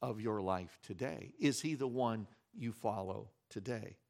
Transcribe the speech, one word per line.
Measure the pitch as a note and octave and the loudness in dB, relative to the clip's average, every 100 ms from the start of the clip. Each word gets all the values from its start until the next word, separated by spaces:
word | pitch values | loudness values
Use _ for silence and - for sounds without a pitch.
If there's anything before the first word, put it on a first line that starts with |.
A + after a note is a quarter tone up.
of | B2+ G#2+ | -4 0
your | A2 G#2+ | 0 2
life | F#2+ F#2 F2+ - | 4 2 0 -10
today? | - F#2 B2+ D2 - - | -8 -4 -2 -4 -8 2
Is | C#3+ C3+ | 4 4
he | E3 | 2
the | D3+ C3+ | 0 0
one | B2 A#2+ A2 G2+ - _ | 2 2 2 -4 -12 _
you | A3+ A#2 | -6 -4
follow | A2 A2+ G#2 F#2+ G2+ G#2+ - - | -2 0 0 -2 -4 -8 -16 -12
today? | A2+ G2+ A#2 G#2 - | -8 -4 -4 -6 -12